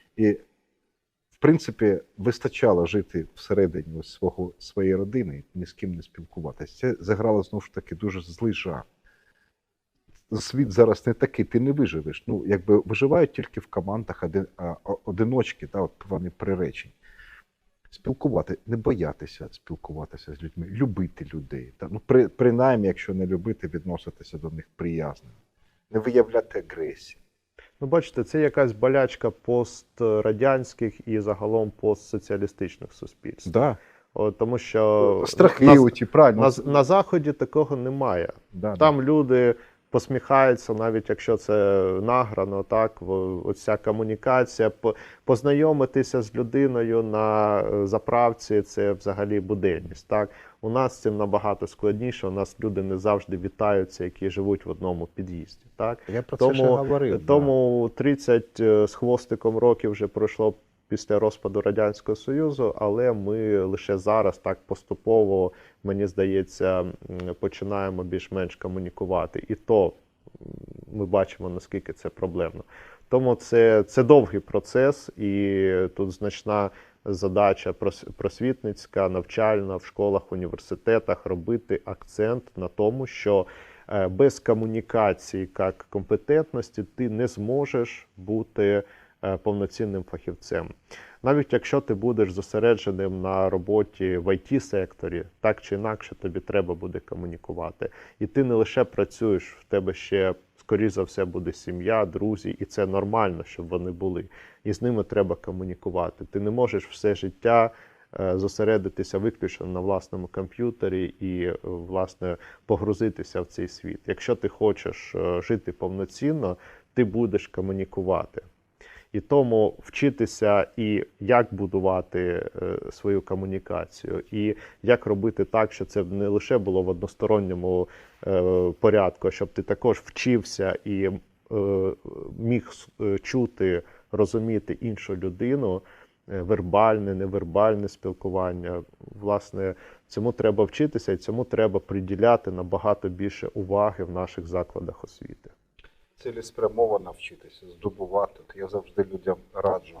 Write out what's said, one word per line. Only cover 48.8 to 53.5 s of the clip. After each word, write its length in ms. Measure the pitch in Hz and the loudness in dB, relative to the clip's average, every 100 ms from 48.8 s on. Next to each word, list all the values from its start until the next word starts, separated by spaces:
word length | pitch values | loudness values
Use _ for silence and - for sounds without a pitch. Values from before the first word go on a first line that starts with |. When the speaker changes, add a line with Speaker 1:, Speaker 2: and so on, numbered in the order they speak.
| 101 | -2
Speaker 2:
взагалі 460 | 98 101 98 104 104 | -2 -4 -4 -2 -2
буденність, 680 | 92 104 95 82 82 - _ | -2 0 0 0 -6 -16 _
так. 220 | 104 101 - - _ | -2 -2 -8 -20 _
У 80 | 110 | -4
нас 240 | 120 127 | 0 0
з 80 | - | 0
цим 160 | 113 104 | -4 -2
набагато 500 | 104 104 104 98 101 | 0 0 0 -4 -6
складніше, 600 | - 104 104 123 120 98 | -2 -2 0 -4 -6 -6
у 40 | |
нас 280 | 95 98 - | -4 -6 -4
люди 240 | 110 95 | -4 -4
не 140 | 95 92 | -4 -2
завжди 400 | 101 104 - 92 | 0 0 -2 -8
вітаються, 640 | 95 | -8